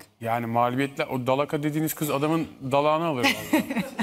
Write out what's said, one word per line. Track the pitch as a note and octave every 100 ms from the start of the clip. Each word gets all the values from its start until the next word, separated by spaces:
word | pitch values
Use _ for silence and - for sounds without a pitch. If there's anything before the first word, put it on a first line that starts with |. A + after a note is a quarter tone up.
| - -
Yani | A2+ A#2 A#2
mağlubiyetler, | A#2 A#2+ B2+ C#3 C#3 D3+
o | C3 B2
Dalaka | C3+ D3 D#3
dediğiniz | D3+ D3+ D#3
kız | - D3+
adamın | C#3 D3+ E3 D3 - C3
dalağını | C#3 D3+ D#3 E3+
alır | C3
vallahi. | A#2+ - - D#4 - A#3 - -